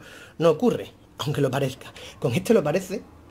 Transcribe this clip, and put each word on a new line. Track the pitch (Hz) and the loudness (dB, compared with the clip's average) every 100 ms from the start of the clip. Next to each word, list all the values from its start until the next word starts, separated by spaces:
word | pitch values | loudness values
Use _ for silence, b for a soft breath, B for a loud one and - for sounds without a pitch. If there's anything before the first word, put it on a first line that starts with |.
| B B B - | B B B 2
No | 165 | 2
ocurre, | 156 240 - - - - - | 4 2 0 -6 -16 -20 -8
aunque | - 143 | -4 0
lo | 139 | 0
parezca. | 135 139 - - B B B | 0 -2 -4 -14 B B B
Con | 151 | -2
este | 123 185 | 0 4
lo | 220 | 4
parece | 147 175 190 180 - - - | 4 0 -2 -8 -10 -20 -16